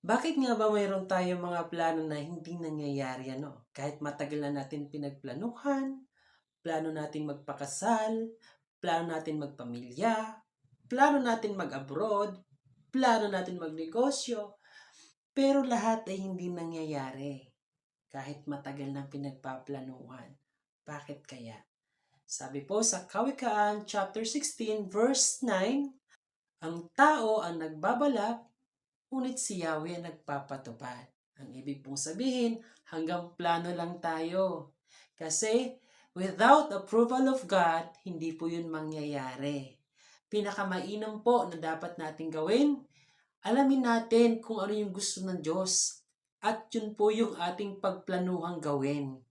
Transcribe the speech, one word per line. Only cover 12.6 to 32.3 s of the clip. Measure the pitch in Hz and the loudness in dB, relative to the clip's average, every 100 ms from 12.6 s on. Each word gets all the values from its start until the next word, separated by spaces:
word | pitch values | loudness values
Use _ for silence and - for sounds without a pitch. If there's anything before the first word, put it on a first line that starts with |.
| _ _ _ | _ _ _
plano | 262 254 226 208 | 4 6 6 4
natin | 190 180 180 | 0 -2 -6
magnegosyo, | 165 156 160 220 269 269 - 220 202 - _ - - _ - _ _ | -8 -6 -4 2 2 0 -4 -6 -6 -12 _ -20 -20 _ -20 _ _
pero | - 269 277 | 2 6 6
lahat | 254 233 220 226 208 | 4 2 2 0 -2
ay | 190 | -6
hindi | 190 180 180 | -4 -4 -4
nangyayari. | 175 165 165 156 143 131 135 143 135 - _ _ _ _ _ _ | -4 -6 -6 -4 -4 -6 -8 -8 -10 -14 _ _ _ _ _ _
Kahit | 139 135 143 - | -12 -10 -12 -10
matagal | 143 143 139 139 | -10 -10 -10 -8
na | 139 139 | -8 -8
pinagpaplanuhan. | 143 139 135 135 131 - 139 131 127 120 127 120 139 _ _ _ _ | -8 -10 -10 -12 -12 -10 -10 -10 -16 -18 -20 -20 -20 _ _ _ _
Bakit | - 147 143 139 | -14 -14 -12 -16
kaya? | - 127 113 110 _ _ _ _ _ _ _ | -16 -16 -16 -16 _ _ _ _ _ _ _
Sabi | - 131 143 139 | -10 -8 -10 -2
po | 208 | 2
sa | 226 185 - | 2 0 -2
Kawikaan | 202 254 269 247 214 208 208 208 | 0 0 0 0 4 4 2 -2
chapter | 208 190 220 226 | -2 -2 -2 -2
sixteen | 294 - - 220 214 190 | -2 -4 -4 -2 -2 -2
verse | 202 240 262 - - 247 | 4 4 6 2 2 2
nine, | 190 196 269 285 262 _ _ _ _ _ _ | 2 4 2 -2 -8 _ _ _ _ _ _
"Ang | 160 170 170 | -8 -8 -6
tao | - 196 302 220 220 | 6 6 6 2 2
ang | 170 170 | 0 -4
nagbabalak, | 160 156 190 247 294 233 208 233 - _ _ _ _ _ _ | -6 -2 0 2 2 2 0 -2 -10 _ _ _ _ _ _
ngunit | 262 254 247 | -4 -4 -4
si | - 190 | -6 -4
Yahweh | 165 156 160 175 | -2 -2 -4 -8
ang | 170 | -10
nagpapatupad." | 156 - 139 135 135 - 117 127 123 131 _ _ _ | -12 -6 -6 -6 -12 -12 -12 -12 -12 -16 _ _ _
Ang | 139 127 | -16 -12
ibig | 139 139 | -10 -10
pong | 135 143 | -8 -8
sabihin, | 156 180 262 | -6 -2 0